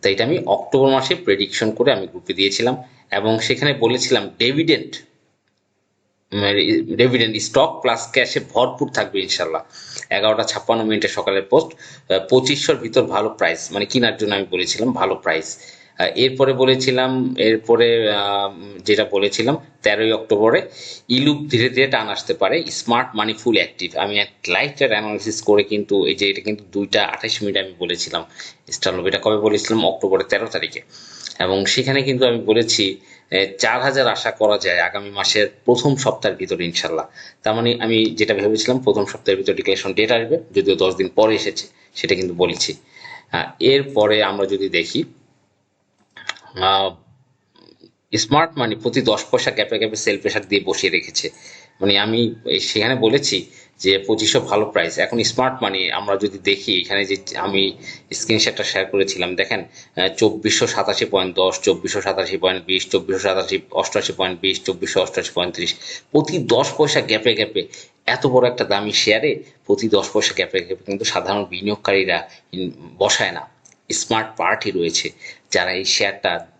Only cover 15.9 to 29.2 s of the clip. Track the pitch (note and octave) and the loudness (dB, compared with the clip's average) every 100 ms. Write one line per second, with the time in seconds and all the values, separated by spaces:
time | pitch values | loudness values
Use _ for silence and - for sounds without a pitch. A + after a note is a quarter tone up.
15.9 | _ F2+ - C3 C3 C3+ B2+ C3 C3 C3 | _ -2 2 0 4 2 4 2 2 2
16.9 | B2+ C3 C3 B2+ - G#2+ A2+ A2 A#2 A#2 | 0 0 0 -2 2 2 2 2 4 6
17.9 | A#2 A2 G#2 G2+ G2+ G2 G2 G2 G2 G2 | 4 2 0 0 0 -2 -6 -16 -12 0
18.9 | G#2 G#2 G2+ G2+ - A2+ D#3 - _ G#2 | 2 2 2 0 0 0 -2 -4 _ 0
19.9 | G#2 A2 A2 - G#2 A2+ F3 - - - | 2 2 0 0 4 4 4 0 -14 -18
20.9 | - _ B2 C#3+ C#3+ D3 B2 B2 B2+ C3+ | -18 _ 2 2 0 0 0 2 2 2
21.9 | B2+ G#2 G2+ - - F#2+ C#3+ - - - | 2 -2 -6 -4 0 2 0 -2 -8 0
22.9 | A#2 B2+ G#2+ A2 A2 B2 G#2+ E2+ - F2 | 0 0 -2 -2 -2 0 2 0 -4 -8
23.9 | - G2 G#2 G2+ _ - F2+ C#3+ C#3+ C3 | -4 -2 -2 -4 _ -4 -2 -2 0 0
24.9 | G#2+ G#2+ G#2 G#2 G#2 - G#2 G2+ G#2 G2+ | 0 -2 -6 -6 -6 2 4 4 -2 0
25.9 | G2+ D2 F#2+ G2+ G2 G#2+ G#2 - G2+ G2+ | 0 2 0 0 -2 -4 -8 -6 -4 0
26.9 | A2+ G2 - A2+ - G#2 G2 F#2+ F2 F2+ | 0 0 -4 -6 -4 -2 -4 -4 -8 -6
27.9 | F2 - E2+ D#2+ - - - - - - | -6 -4 -6 -8 -16 -20 -20 -14 -4 -2
28.9 | F2+ F2+ G2 | 0 0 0